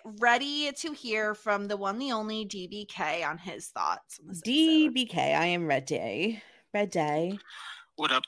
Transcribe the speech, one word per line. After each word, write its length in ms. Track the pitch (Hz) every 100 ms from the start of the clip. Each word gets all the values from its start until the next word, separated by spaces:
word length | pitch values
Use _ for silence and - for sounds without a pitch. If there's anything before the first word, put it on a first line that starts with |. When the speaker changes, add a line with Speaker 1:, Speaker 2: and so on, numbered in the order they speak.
| 226
Speaker 1:
ready 640 | 208 240 247 285 294 294
to 220 | 277 330
hear 400 | 294 240 214 214
from 340 | 208 214 202 202
the 80 | 208
one, 220 | 196 214
the 120 | 269
only 340 | 220 214 220 208
D 220 | 202 180
B 180 | 208 202
K 380 | - 156 170
on 140 | 151 170
his 280 | 190 117 -
thoughts 500 | - 78 - - -
on 80 | 160
this 100 | 180
episode? 60 | 214
Speaker 2:
D 440 | 285 320 311 302
B 160 | 247 240
K, 280 | 170 139
I 140 | 147 175
am 200 | 175 160
ready. 760 | 135 135 139 104 110 202 220 - - _
Ready. 680 | 208 202 175 151 151 175 202 - - - - - -
Speaker 3:
What 160 | 147
up, 140 | 131